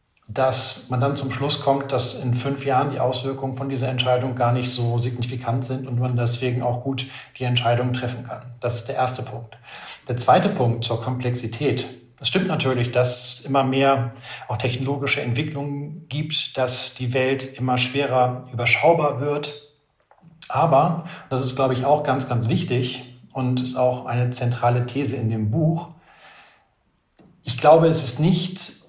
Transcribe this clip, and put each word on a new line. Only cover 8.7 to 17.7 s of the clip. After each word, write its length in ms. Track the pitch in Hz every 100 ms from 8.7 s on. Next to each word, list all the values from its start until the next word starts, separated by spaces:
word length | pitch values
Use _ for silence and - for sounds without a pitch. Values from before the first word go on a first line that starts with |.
| -
ist 140 | -
der 60 | 127
erste 280 | 127 123
Punkt. 340 | 113 117 117 - - - - - -
Der 80 | 120
zweite 320 | - 160 196
Punkt 340 | - 120 117
zur 180 | - 113
Komplexität. 840 | - 127 123 120 110 - 143 123 - - - -
Es 80 | -
stimmt 200 | 190 180
natürlich, 440 | 160 131 123 120
dass 480 | 123 127 - - -
es 60 | -
immer 160 | 139
mehr 500 | 131 131 139 139 120 - - - -
auch 100 | 120
technologische 640 | 127 123 131 143 139 -
Entwicklungen 880 | 123 120 156 143 143 143 147 156 -
gibt, 480 | 151 156 - - 131
dass 380 | 127 - -
die 220 | - 123 131
Welt 420 | 127 135 - -
immer 220 | 127